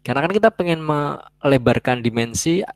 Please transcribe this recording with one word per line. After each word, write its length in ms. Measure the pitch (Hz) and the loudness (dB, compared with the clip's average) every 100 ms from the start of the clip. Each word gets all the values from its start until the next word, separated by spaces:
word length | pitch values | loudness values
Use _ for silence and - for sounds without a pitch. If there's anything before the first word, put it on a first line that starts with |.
Karena 240 | - 127 | -4 -2
kan 80 | 160 | 0
kita 160 | 202 220 | 2 2
pengen 320 | - 175 160 | 2 -2 -2
melebarkan 1200 | 156 147 147 143 - _ 143 135 120 117 - 123 | 0 -2 -2 -6 -14 _ 2 2 4 0 0 -2
dimensi, 640 | 117 113 117 117 - 170 - | -2 -2 -4 -4 -2 -2 -4